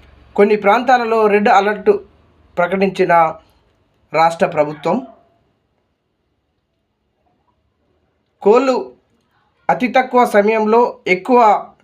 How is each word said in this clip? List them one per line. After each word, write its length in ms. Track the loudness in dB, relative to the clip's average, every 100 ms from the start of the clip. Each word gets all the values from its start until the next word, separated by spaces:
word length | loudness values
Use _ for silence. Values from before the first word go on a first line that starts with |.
| _ _ _ -2
కొన్ని 200 | 0 0
ప్రాంతాలలో 720 | 0 0 2 0 0 0 2
రెడ్ 220 | 2 2
అలర్ట్ 420 | 2 0 -2 -2 -2 -4 _ _ _ _ -6
ప్రకటించిన 760 | -4 -2 -2 -2 0 2 0 -4 _ _ _ _ _ _ _
రాష్ట్ర 340 | 0 0 0 -4
ప్రభుత్వం. 600 | -2 -4 -4 -4 -4 -6 -20 _ _ _ _ _ _ _ _ _ _ _ _ _ _ _ _ _ _ _ _ _ _ _ _ _ _ _ _ _ _ _ -4
కోళ్ళు 500 | 2 2 2 -4 -6 -18 _ _ _ _ _ _ -8
అతి 180 | -4 -2
తక్కువ 360 | -2 0 0
సమయంలో 720 | 0 2 0 0 0 0 0 -4 -6
ఎక్కువ 600 | -4 0 2 4 2 -4 _